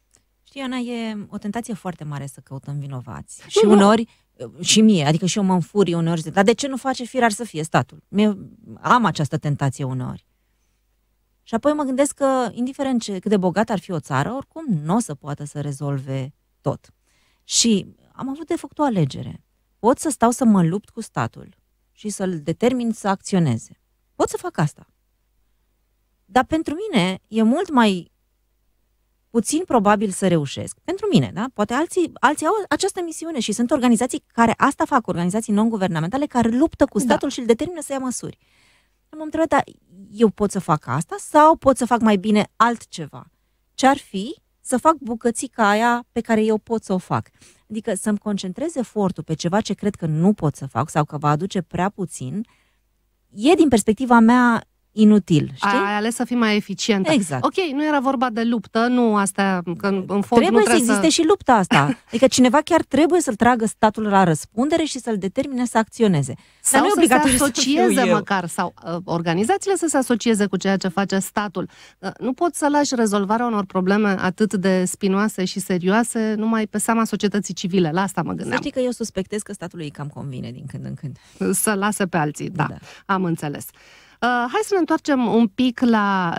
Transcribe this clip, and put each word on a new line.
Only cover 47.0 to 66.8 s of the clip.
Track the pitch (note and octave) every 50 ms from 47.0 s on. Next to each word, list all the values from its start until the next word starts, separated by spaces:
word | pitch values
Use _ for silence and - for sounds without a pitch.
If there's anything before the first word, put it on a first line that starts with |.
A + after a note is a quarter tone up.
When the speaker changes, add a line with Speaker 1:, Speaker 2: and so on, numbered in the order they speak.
| - - C#3+ A2 - _ _ _ - - _ _ _ -
Speaker 1:
Adică | G#3+ A3+ - A3+ A3
să-mi | - - A3 G#3 G3+
concentrez | - G#3 G3+ F#3 - F#3 F3+ - C#4+ E4+ -
efortul | C4+ A3+ - - G#3+ G3 F3+ - -
pe | - - D#3+
ceva | - - E3+ F#3 A3
ce | - -
cred | G3 - - G#3 -
că | - F3
nu | D#3+ D3+ D#3 E3+ G3+
pot | G#3 - E3+ C#3+ -
să | - C#3
fac | C3+ - A2+ C#3 -
sau | - D#3+ D3
că | - D#3 C#3
va | D3 D3
aduce | D3+ D3 F#3 G3 - F#3+
prea | E3 - - F3 F3+ G#3
puțin, | - - F#3 - - - B2+ B2+ D3+ G#3 A#3 _ _ _ _ _ _ _ _ _ _ _ _ _ _ _ _ _ -
e | G3 A3 D4 F#4
din | D#4 E4 C#4
perspectiva | C4 G3+ - A3+ G#3 - C4 A#3 A#3+ A#3
mea | A3 A3+ B3 B3 B3 A#3+ A3+ - - _ _ _ _ _ -
inutil, | G#3 G#3+ G#3+ G#3+ G3+ - - E3+ C#3+ C3+ B2+ C3+
știi? | - - G3+ G3+ G3+ G3
Speaker 2:
Ai | G3+ G#3
ales | G#3 G#3 A#3 A#3+
să | - B3
fii | - B3
mai | B3 A3+ G#3+ G#3
eficientă. | G#3 - - F#3 - - - G#3 F#3+ F#3+ D#4
Speaker 1:
Exact. | D#4 A#3 G3 D#3 C#3+ B2+ -
Speaker 2:
Ok, | D4+ - F#4+ F#4 D#4
nu | B3+ C#4+ D4+
era | D4+ D4 C#4+
vorba | A#3+ C4+ C#4 A#3+ C4 B3+
de | G#3+ A#3
luptă, | A3+ A#3 A#3+ A3 - - - A3+ A#3
nu | B3 B3 B3 A#3+ A3 G#3
asta, | G#3 G3 G3 - - G3 G3 F#3 F3+ F3 F3+ E3+
că | - G3
în, | G3 G3 F#3+ F#3
în | - F#3+ G3+
fond | G3 - A#3+ A#3
Speaker 1:
Trebuie | C#4+ F#4+
Speaker 2:
nu | A4 G#4+
Speaker 1:
să | G#4
Speaker 2:
trebuie | - - D#4+ A#3+
să | A#3
Speaker 1:
existe | C4 D4+ - D#4+
și | - E4+ E4 D#4+
lupta | G4+ - - - B3
asta. | G#3 F3+ - A#3+ D3 C#3 C#3+ A#3+ -
Speaker 2:
<laughs> | _ -
Speaker 1:
Adică | - A#3 C4
cineva | B3 - - B3 B3 A3 D4+
chiar | D4+ - E4+ D#4
trebuie | - - - C4+ D#4+ C#4+ F4 F4
să-l | - - G#3+
tragă | - A#3 A#3+ B3+ A3+ A3+
statul | G#3 - - - G#3+ - A3+
la | G#3+ G#3 G3+ G3 F#3+
răspundere | E3+ D#3 - - - - G#3 C4 D4+ F4 E4 D#4+
și | C4+ - B3+
să-l | - A#3+ A3 F#3+
determine | F#3 F#3+ - - C#4 C#4+ C4 A#3+ B3
să | A3+ - A3+
acționeze. | A3 - - - A3+ G3+ F3 C#3+ C3 A2+ -
Dar | - _ _ _ _
Speaker 2:
Sau | - - C4 C4+